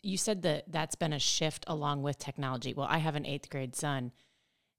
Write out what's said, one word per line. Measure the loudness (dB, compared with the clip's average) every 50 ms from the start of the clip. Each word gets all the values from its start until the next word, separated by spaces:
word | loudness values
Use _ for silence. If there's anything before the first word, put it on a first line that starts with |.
| -4
you | -2 0
said | 0 2 2 2 2 2
that | 2 2 2 0 -4
that's | -2 -2 -2 -2 -2
been | 0 0 0 2
a | 2
shift | 2 4 4 4 2 2 0 -2 -4
along | -4 -2 0 2 0 2 2 2
with | 0 -2 -2
technology. | -4 -8 -4 -2 -2 -2 -2 -2 -2 -4 -2
Well, | 0 0 2
I | 2 2
have | 2 2 0
an | 0 -2
eighth | -2 -4 -6 -6 -4
grade | -4 -4 -4 -4 -4
son, | -2 0 0 0 0 -2 -4 -6 _ _ _ _ _ _ _ _ _ _ _ _